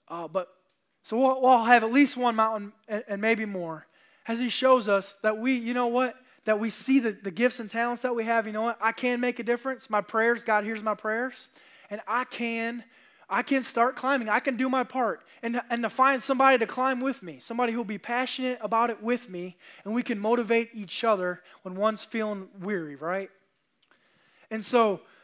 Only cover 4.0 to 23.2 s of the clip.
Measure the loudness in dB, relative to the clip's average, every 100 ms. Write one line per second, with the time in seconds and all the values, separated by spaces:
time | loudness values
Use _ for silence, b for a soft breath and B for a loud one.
4 | b b b -4 -4 2 4 4 4 0
5 | 0 -4 -2 0 0 0 0 0 0 0
6 | 0 -4 b b 0 0 0 -4 2 4
7 | 4 -2 -6 0 0 0 -8 -4 -2 -2
8 | -4 -2 0 0 -2 -2 -4 -2 -2 0
9 | -2 0 -2 -2 -2 -2 -4 -10 -4 -2
10 | 0 0 2 2 2 0 0 -4 -4 -4
11 | -4 -4 -6 -8 -20 B B B B -12
12 | -4 -4 -4 -6 -6 -4 -6 -8 -12 b
13 | b b b -4 0 -2 0 0 0 0
14 | -2 -2 0 0 0 -2 0 -2 -2 -2
15 | -2 -2 _ b -6 -4 -4 -4 -2 2
16 | 4 2 0 4 6 6 2 -2 -2 0
17 | -4 -4 -10 -14 -8 -2 -2 -2 -4 -8
18 | -4 -4 -4 -4 -4 -4 -2 0 0 0
19 | -2 -2 -4 -10 -10 -14 B B -6 -4
20 | -2 -2 0 0 2 0 0 -8 -10 -2
21 | 0 2 0 -4 -12 B -12 -2 0 -2
22 | -6 -6 -4 -6 -10 -10 -6 -4 -6 -8
23 | -6 -6